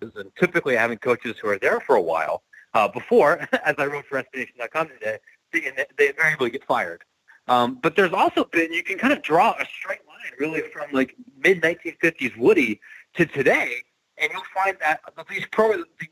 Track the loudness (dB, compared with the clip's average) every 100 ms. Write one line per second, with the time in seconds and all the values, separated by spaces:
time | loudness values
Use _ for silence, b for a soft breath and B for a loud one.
0 | -16 -14 -18 -2 -2 0 0 0 0 -2
1 | -2 -2 -4 -8 -4 -2 0 -2 2 2
2 | 4 -2 -2 -4 -8 B B 0 0 -2
3 | 2 4 6 4 0 -2 -2 -2 -2 -4
4 | -6 -8 -6 -10 -12 -10 -8 -6 -6 -6
5 | -8 -8 b b _ -4 -4 -6 -6 2
6 | 0 4 0 2 -2 -2 -2 -2 -2 -8
7 | _ _ _ b 0 2 2 0 -2 2
8 | 0 2 2 2 -2 0 -2 -4 -6 -4
9 | 0 0 2 4 4 2 -6 -10 -10 -10
10 | _ -20 -20 -8 -6 -6 -8 -10 -4 -2
11 | -2 -4 -20 _ 2 4 2 -2 -8 -2
12 | -2 0 -8 2 4 4 2 -2 B B
13 | B -2 -2 2 2 2 0 -6 -14 _
14 | _ -6 -6 -6 -8 -2 -2 -2 -2 -2
15 | -6 -18 -12 -12 -6 2 2 2 -4 _
16 | -20